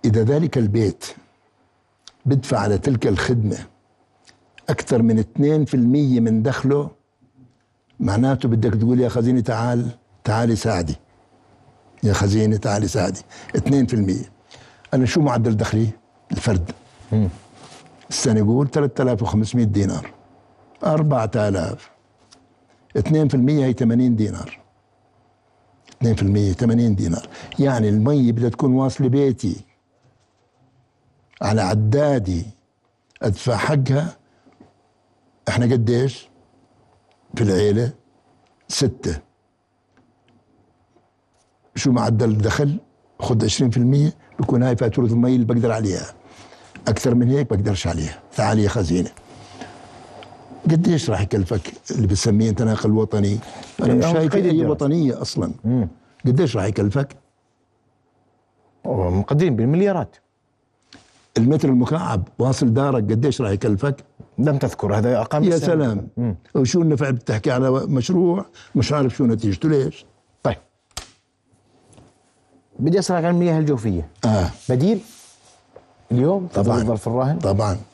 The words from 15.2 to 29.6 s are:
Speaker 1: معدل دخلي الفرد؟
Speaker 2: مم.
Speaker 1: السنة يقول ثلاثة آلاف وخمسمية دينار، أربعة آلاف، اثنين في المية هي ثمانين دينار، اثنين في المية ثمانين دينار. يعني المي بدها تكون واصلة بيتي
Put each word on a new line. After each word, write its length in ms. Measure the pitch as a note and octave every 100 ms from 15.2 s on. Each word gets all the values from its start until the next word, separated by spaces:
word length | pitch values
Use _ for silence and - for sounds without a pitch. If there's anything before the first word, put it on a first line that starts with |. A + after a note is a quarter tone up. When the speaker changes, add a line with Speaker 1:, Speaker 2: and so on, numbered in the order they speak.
Speaker 1:
معدل 360 | C#3+ A#2+ A#2 G#2+
دخلي 320 | A2 A2 A2+ - _ _ _
الفرد؟ 380 | F#2 - F#2 E2 - - _ -
Speaker 2:
مم. 160 | G#2+ G2 - - - - - - - -
Speaker 1:
السنة 280 | - C3 A2
يقول 320 | G#2 B2 C#3+
ثلاثة 320 | D#3 C#3+ -
آلاف 200 | B2+ A2
وخمسمية 420 | A2 G#2+ G#2+ B2
دينار، 460 | G#2+ G2+ F#2+ F2 - - _ _ _ _ _ -
أربعة 460 | F#3+ D#3 D3+ C3 A2 A2
آلاف، 540 | G#2 F#2+ E2 - - _ _ _ _ - _ _ _ _ _ -
اثنين 320 | F#2+ D#3 D3
في 60 |
المية 300 | C3+ B2+ D3+
هي 80 | C3
ثمانين 440 | A#2 A#2 A#2+ B2+ A2+
دينار، 440 | G#2+ F2+ - - _ _ _ _ _ _ _ _ _ _ _ _ _
اثنين 220 | - A#2+
في 80 | G#2+
المية 300 | G2+ G2+ G2+
ثمانين 420 | F2 A#2+ A#2 A#2+
دينار. 340 | F#2+ E2 E2 - - - -
يعني 300 | C#3 B2 G#2+
المي 440 | G#2 A#2+ D3 A#2+
بدها 160 | A#2 A#2+
تكون 260 | - C#3+
واصلة 340 | B2+ C3 - C3
بيتي 560 | C3+ C#3 - F#2+ -